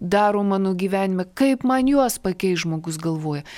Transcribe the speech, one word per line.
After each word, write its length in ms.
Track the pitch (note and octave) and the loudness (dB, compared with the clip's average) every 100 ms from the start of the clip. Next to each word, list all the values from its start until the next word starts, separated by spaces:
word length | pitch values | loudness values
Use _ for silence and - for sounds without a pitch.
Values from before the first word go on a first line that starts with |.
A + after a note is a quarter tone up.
daro 400 | F#3 G3+ G#3 G#3 | 0 2 4 2
mano 320 | G3+ G3 G3 | 2 0 0
gyvenime, 540 | F#3 F#3+ G3 G3 F#3 F#3 | -2 -2 0 0 -2 -4
kaip 320 | - C4+ C4 | 0 2 2
man 240 | B3+ C4 C4 | 2 2 2
juos 320 | C#4+ B3+ - | 4 2 0
pakeis, 460 | F#3+ F3+ F#3+ F3 E3+ | -4 -2 0 0 -2
žmogus 320 | D#3+ E3 D#3+ | -4 -4 -4
galvoja. 480 | E3 D#3+ D#3 D3 D3+ | -4 -4 -4 -6 -8